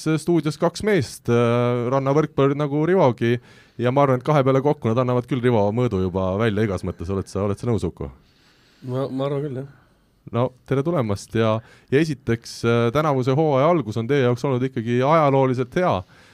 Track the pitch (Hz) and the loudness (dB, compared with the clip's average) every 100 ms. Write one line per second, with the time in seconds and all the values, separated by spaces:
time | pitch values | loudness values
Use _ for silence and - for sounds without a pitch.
0 | 156 160 - 175 156 - 170 - 208 196 | -4 -2 0 0 0 -2 -2 -2 0 0
1 | - - - 120 120 120 123 123 120 135 | -2 -6 0 2 2 2 0 0 0 0
2 | 135 143 151 - 139 143 147 147 160 190 | 2 0 0 0 0 0 -2 -2 0 2
3 | 143 117 117 120 - - _ - 120 139 | 2 2 0 -2 -4 -20 _ -4 0 2
4 | 139 127 139 151 131 135 139 151 113 113 | 2 2 2 2 4 2 2 0 0 0
5 | 123 123 123 131 123 117 101 113 123 95 | 0 0 -2 0 2 2 2 0 0 0
6 | 92 92 92 98 117 101 110 90 92 - | 0 0 -2 0 0 0 -2 -2 -6 -8
7 | 85 98 - 95 101 98 120 107 87 - | -6 -4 -4 -4 -4 -4 -2 -2 -4 -6
8 | 71 - _ _ _ _ _ _ 127 127 | -14 -14 _ _ _ _ _ _ -8 -6
9 | 135 131 139 143 147 127 139 - _ _ | -4 -4 -4 -4 -6 -8 -12 -18 _ _
10 | _ _ - 117 131 - - 135 143 170 | _ _ -6 -2 -2 -4 -4 -2 0 -2
11 | 110 98 - 113 113 110 - - - 131 | -2 -4 -4 0 0 0 -4 -18 0 0
12 | 160 131 - 113 - - 117 117 117 139 | 0 -4 -2 -4 -4 -4 0 2 2 0
13 | 156 135 127 131 156 131 151 175 107 113 | 0 0 0 0 2 2 2 2 -2 -6
14 | 113 143 123 120 143 123 131 127 113 120 | -2 0 2 0 -2 -2 -2 -4 -2 0
15 | 135 165 143 135 131 127 123 180 180 95 | 2 4 4 2 2 0 -4 -2 0 -2
16 | - - - | -4 -20 -20